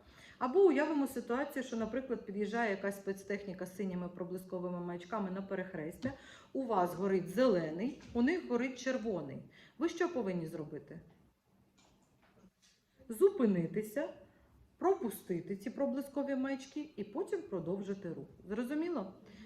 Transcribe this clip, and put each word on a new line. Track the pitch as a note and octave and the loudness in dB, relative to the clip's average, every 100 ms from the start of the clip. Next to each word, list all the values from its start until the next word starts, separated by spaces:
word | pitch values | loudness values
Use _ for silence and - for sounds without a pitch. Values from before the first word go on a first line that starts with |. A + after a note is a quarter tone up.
| - - - - | -20 -20 -18 -4
Або | A#3 D4+ | 2 8
уявимо | G4 C4+ D4+ D4+ C4+ | 10 10 4 4 2
ситуацію, | B3 - A#3+ D4 C#4 | -2 0 0 0 -4
що, | B3+ A3+ | -4 -2
наприклад, | A3 B3+ C4 A3 - | -2 -2 -2 -4 -4
під'їжджає | G3 G#3 A#3 A3+ | -2 -2 0 0
якась | F#3+ G3+ G3 | 0 -2 -4
спецтехніка | - F#3+ - G3+ G3+ F3+ F3 | -4 -6 -4 -6 -4 -8 -8
з | - | -4
синіми | F#3+ F3+ F3 | -4 -2 -6
проблисковими | F3 F3 F3+ F3+ F#3 F3+ F3 | -6 -6 -6 -6 -6 -4 -4
маячками | F3 F3 - A3+ F#3+ | -4 -6 -4 -4 -2
на | F#3 | -4
перехрестя, | G3 F#3 F#3 F3 D3+ - B3+ C#4 - - - | -4 -4 -4 -6 -8 -6 -6 -6 -14 -20 -8
у | C4+ | -4
вас | B3+ G3+ F3 | 0 4 2
горить | D#3+ G3 F#3+ - | 2 2 2 2
зелений, | G3+ B3+ F#3 D#3+ D#3 A#3+ - - | 4 6 6 2 -2 -4 -4 -6
у | A#3 | 2
них | B3 F4+ B3 | 4 4 2
горить | A#3+ B3+ B3+ | 0 0 -2
червоний. | C4 B3 A3 F3+ C#3+ C3 - - - - | -2 0 0 -2 -4 -10 -12 -20 -18 -2
Ви | E4 | -2
що | - F4 | 2 0
повинні | C4 G3 F3 D#3+ | 2 0 -2 -2
зробити? | D#3+ D3 D3 - D#3+ - - - _ _ _ _ _ _ _ _ _ _ _ F#3+ _ _ _ _ _ - | -6 -8 -8 -12 -16 -16 -20 -20 _ _ _ _ _ _ _ _ _ _ _ -20 _ _ _ _ _ -10
Зупинитися, | A3+ G4 G4 A#3 F3+ E3 G3+ G#3+ C#4+ D#4+ - - _ _ - - - | 6 6 6 4 6 2 0 -2 -2 -4 -6 -18 _ _ -20 -20 0
пропустити | F4+ G4 A3+ - - F3 D#3 G3 | 4 4 2 -4 -4 -4 -2 -6
ці | C4 | -6
проблискові | - C#4 B3+ C#4 C#4+ C#4 | 0 0 0 -2 -2 -2
маячки | C4+ C4+ C4+ - D#4 D4 - | 0 0 -2 -6 -8 -8 -8
і | |
потім | G3+ C#4+ G4+ F#4+ | -6 -4 -2 -4
продовжити | - F#3 D#3+ G3 G3 G3 E3+ | -2 -4 -2 -2 -2 -6 -6
рух. | D3+ - - F3+ | -8 -10 -14 -8
Зрозуміло? | G#3 B3 D4+ F4 D#4 F#3+ - - - | -4 -2 -2 0 -2 -4 -10 -20 -20